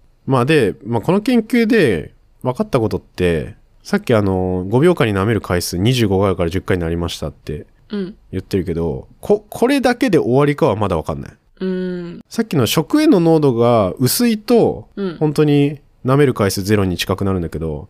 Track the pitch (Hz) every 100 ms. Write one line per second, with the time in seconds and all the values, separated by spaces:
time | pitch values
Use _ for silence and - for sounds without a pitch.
0 | _ _ - 131 131 156 98 - 110 117
1 | - 196 208 240 226 240 226 226 135 82
2 | - _ _ _ 127 127 214 127 107 95
3 | _ - 90 80 60 - _ _ - 202
4 | 208 110 98 92 92 92 92 123 175 175
5 | 117 98 101 104 - 90 - 87 110 127
6 | 104 95 101 92 85 90 - 92 82 85
7 | 85 - 76 - - 73 - _ _ 208
8 | 180 - _ 92 - 98 87 82 82 65
9 | - - - 208 _ - - 285 254 240
10 | 262 160 113 131 147 143 151 104 98 82
11 | 80 71 - - _ - 190 185 185 180
12 | 175 175 - - 220 156 107 165 151 302
13 | 311 196 165 160 143 113 120 117 92 -
14 | 127 - 240 214 - 233 120 - - -
15 | 190 156 156 147 151 143 143 147 _ _
16 | 127 139 139 113 101 104 95 104 95 85
17 | - 92 98 95 82 78 80 73 -